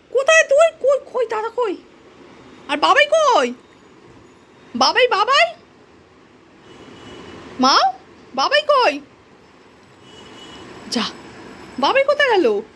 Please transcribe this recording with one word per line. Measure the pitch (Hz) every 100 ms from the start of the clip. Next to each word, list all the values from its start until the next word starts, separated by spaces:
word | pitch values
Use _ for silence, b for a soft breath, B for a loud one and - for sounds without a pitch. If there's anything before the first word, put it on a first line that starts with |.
| _
কোথায় | 480 539 640
তুই? | 622 571 659 -
কই, | 523 554 -
কই | 494 466
দাদা | 440 440 466
কই? | 453 294 - - - - - - - - -
আর | 294
বাবাই | 320 466 587
কই? | 640 587 381 247 247 _ _ - - - - - _ _ _ - 226
বাবাই, | 269 381 508
বাবাই? | 392 440 571 679 640 _ _ _ _ _ _ _ _ _ - - - - - - - - - - -
মা, | 254 370 740 - - - - 262
বাবাই | 311 587
কই? | 605 554 427 285 - - _ - - - - - - - - - - - - - - - -
যা, | 233 202 - - - - - - -
বাবাই | 285 508
কোথায় | 554 587 554
গেল? | 403 247 208 -